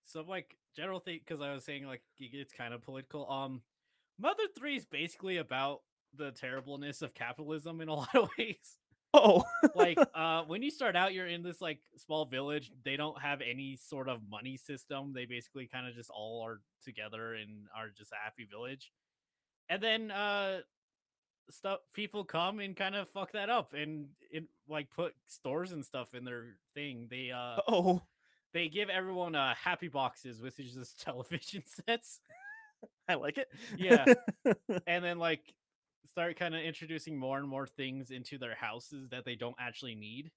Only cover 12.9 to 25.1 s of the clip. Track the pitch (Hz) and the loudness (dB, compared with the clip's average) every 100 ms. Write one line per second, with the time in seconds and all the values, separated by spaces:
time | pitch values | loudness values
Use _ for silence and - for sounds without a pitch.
12.9 | 139 151 135 143 143 120 123 139 131 - | -2 -2 -4 -4 -2 -2 -4 -6 -8 -8
13.9 | 147 131 123 104 104 123 135 - 139 - | -6 -4 -4 -6 -10 -8 -10 -10 -12 -8
14.9 | 139 143 131 123 123 - 139 127 131 127 | -8 -8 -8 -8 -8 -10 -12 -10 -10 -10
15.9 | 120 117 - 107 117 113 110 _ _ - | -12 -12 -10 -8 -8 -8 -10 _ _ -16
16.9 | 107 107 110 113 113 107 107 104 107 110 | -12 -10 -8 -8 -8 -10 -14 -16 -12 -12
17.9 | 98 104 107 107 107 110 104 120 135 - | -14 -14 -10 -10 -12 -16 -12 -10 -12 -16
18.9 | _ _ _ _ _ _ _ _ 185 220 | _ _ _ _ _ _ _ _ -2 2
19.9 | 220 220 202 208 202 196 185 - _ _ | 0 0 -2 0 2 0 -2 -6 _ _
20.9 | _ _ _ _ _ _ - 196 196 - | _ _ _ _ _ _ -8 -4 -4 -4
21.9 | - 208 208 190 160 175 214 196 180 196 | -6 -4 -4 -2 0 0 0 -6 -2 -2
22.9 | 202 190 196 185 214 202 240 127 143 151 | -2 -4 -6 -6 -4 2 2 0 -4 -4
23.9 | 156 143 - - 156 160 _ - 151 143 | -6 -10 -16 -10 -10 -10 _ -8 -6 -6
24.9 | - 170 | -4 -4